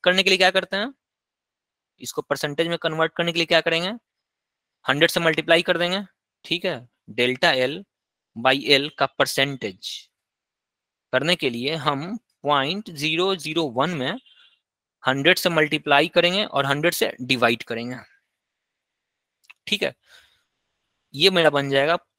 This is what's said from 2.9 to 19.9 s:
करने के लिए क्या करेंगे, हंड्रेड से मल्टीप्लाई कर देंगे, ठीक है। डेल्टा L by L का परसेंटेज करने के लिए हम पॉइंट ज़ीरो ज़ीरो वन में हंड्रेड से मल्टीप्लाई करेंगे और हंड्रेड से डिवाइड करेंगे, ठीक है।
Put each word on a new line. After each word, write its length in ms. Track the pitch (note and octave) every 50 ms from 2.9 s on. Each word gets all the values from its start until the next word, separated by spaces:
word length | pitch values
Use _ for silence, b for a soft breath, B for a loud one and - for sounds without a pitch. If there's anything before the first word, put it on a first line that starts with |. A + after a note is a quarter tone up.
| D#3 D#3+ D#3+ D#3+ -
करने 160 | - E3+ E3+
के 60 | D#3+ E3+
लिए 80 | E3
क्या 140 | - E3+ D#3+
करेंगे, 320 | - E3 E3 E3 F3 F#3+ A#3+ A#3 - _ _ _ _ _ _ _ _ _ _ _ _ _ _ _ -
हंड्रेड 260 | - C3+ D3 E3 E3
से 100 | - F3
मल्टीप्लाई 420 | E3+ D#3+ D#3 D#3+ D3+ D#3+ E3 F3
कर 160 | - F#3+ F3 E3
देंगे, 220 | F3 F3 F#3 G3+ G3 - _ _ _ _ _ _ -
ठीक 200 | - E3+ E3+ F#3
है। 240 | F3+ D3 A#2 A#2+ - _ _ _ -
डेल्टा 420 | G#2+ A#2+ B2 B2+ B2+ C3 F3+ E3+ C#3
L 200 | C3 B2+ C3+ D#3 F#3+ G3+ - _ _ _ _ _ _ _ _ _
by 180 | A#2 A#2+ C3 C3+ C#3+ - - C#3+ C3+
L 100 | C#3+ D3+ - -
का 80 | C#3 - - -
परसेंटेज 760 | C3+ - - C#3+ C3+ C#3+ C#3 B2+ - G2+ F#2 - - - - - - _ _ _ _ _ _ _ _ _ _ _ _ _ _ _ _ _ _ _ _ _
करने 240 | - B2+ C#3+ D3+ F3+
के 140 | - D#3 B2+
लिए 240 | A#2 A#2 B2 C#3+ E3
हम 400 | D#3 C3+ D3+ C#3+ C3+ D#3 F#3 A#3+ - - _ _ _
पॉइंट 480 | - C#3+ D3 C#3 C3+ D3+ F#3+ G#3 - -
ज़ीरो 440 | E3 C#3 D3+ D#3 D#3+ E3+ F#3 G3 F#3+
ज़ीरो 280 | E3 C#3+ D#3 D#3+ E3+ D#3+ C3 A2
वन 140 | B2+ C#3+ F3+ F3 C#3
में 100 | B2+ C#3+ G#3 C4+ b b b b b b b b _ _ _ _ _ _ _ _ -
हंड्रेड 340 | C3+ C3 C#3 C#3 E3+ F#3 -
से 120 | - F3+
मल्टीप्लाई 580 | E3 D#3 D#3 C#3+ D#3 D3 - D3 C#3+ C#3+ D#3+ -
करेंगे 360 | - F3 E3+ F3 F#3 G3+ G#3+
और 220 | - - C#3 C#3
हंड्रेड 280 | C#3 C#3 D3 D#3+ F3 -
से 180 | - - - - -
डिवाइड 400 | B2+ B2+ C3+ A#2 B2 A#2 A#2+ A#2
करेंगे, 340 | - - A#2 A2+ A#2 B2 C3 - - _ _ _ _ _ _ _ _ _ _ _ _ _ _ _ _ _ _ _ _ _ _ _ _ _ _ _ _ - _ _ _
ठीक 160 | - G#3 -
है। 120 | F#3+ -